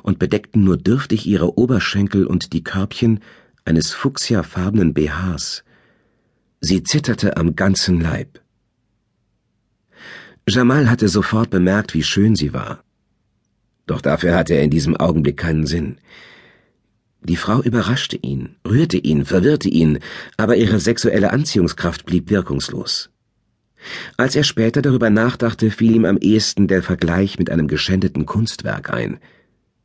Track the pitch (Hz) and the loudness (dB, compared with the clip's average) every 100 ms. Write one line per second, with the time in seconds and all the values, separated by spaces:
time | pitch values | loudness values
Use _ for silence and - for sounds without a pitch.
0 | - 92 - 104 - 110 95 87 - 127 | -4 -2 0 -2 0 2 4 2 2 0
1 | - 107 - 101 87 - 120 131 - 101 | 0 -2 0 0 0 2 2 2 0 -2
2 | 101 101 92 90 - 82 - 95 98 - | 0 2 2 0 -2 -8 -4 -4 -4 0
3 | 117 107 - - _ _ - 82 - - | 0 0 -4 -20 _ _ 0 0 0 -2
4 | 139 139 - 107 - - 92 107 85 71 | -4 -4 -2 -2 -2 -4 -2 2 2 2
5 | 76 78 92 78 - - - _ _ _ | -2 -2 -4 -4 -8 -12 -16 _ _ _
6 | _ _ _ _ _ _ 151 92 - 147 | _ _ _ _ _ _ -2 -2 0 -2
7 | 139 113 101 - 85 78 95 95 - 90 | -2 0 0 0 0 0 0 0 0 0
8 | 82 67 - _ _ _ _ _ _ _ | 0 -4 -8 _ _ _ _ _ _ _
9 | _ _ _ _ _ _ _ _ _ - | _ _ _ _ _ _ _ _ _ -20
10 | - - - _ - 110 120 143 127 117 | -20 -20 -20 _ -2 2 4 4 2 2
11 | 104 98 92 110 113 95 90 101 110 78 | 2 0 0 0 0 2 2 0 -2 -4
12 | 76 - 107 107 73 95 - - _ _ | -2 2 2 2 0 -6 -10 -14 _ _
13 | _ _ _ _ _ _ _ _ - 69 | _ _ _ _ _ _ _ _ -8 -4
14 | 69 78 87 87 - 80 73 80 73 - | -2 0 2 2 2 2 2 2 0 0
15 | 85 80 71 71 85 78 76 85 73 65 | 0 2 0 -2 -2 -2 0 -2 -4 -8
16 | _ - - - _ _ _ _ _ _ | _ -20 -20 -20 _ _ _ _ _ _
17 | _ _ 85 87 - 117 123 117 92 127 | _ _ -6 -4 0 0 0 0 0 -2
18 | - - - 67 62 - - 117 165 90 | -4 -8 -6 -6 -8 -10 0 2 2 0
19 | - 76 69 95 107 151 98 - 80 71 | 0 0 0 2 2 2 0 2 2 0
20 | - - - - 107 139 107 107 85 120 | -6 -16 -14 -4 0 2 4 2 0 0
21 | 117 101 98 131 147 104 85 - 87 - | 0 2 2 0 0 0 0 0 -6 -6
22 | - 87 82 101 90 71 - - - - | -2 -2 0 -2 -2 -6 -6 -8 -8 -8
23 | - _ _ _ _ _ _ _ - - | -10 _ _ _ _ _ _ _ -16 -16
24 | - - 131 135 143 - 113 131 139 127 | -10 -2 0 2 0 2 0 2 2 2
25 | 104 107 117 - 117 - 110 - 113 113 | 4 4 2 0 -2 0 0 2 4 4
26 | 90 98 95 107 - - 98 92 87 87 | 4 2 2 2 2 0 2 2 0 -2
27 | 85 87 98 - 90 82 76 76 - 95 | 0 0 0 -2 -2 0 0 -2 0 0
28 | 92 67 73 101 113 - - - - - | 0 -2 -4 -2 -4 -4 -8 -8 -6 -6
29 | 58 - - _ _ _ _ _ | -6 -8 -16 _ _ _ _ _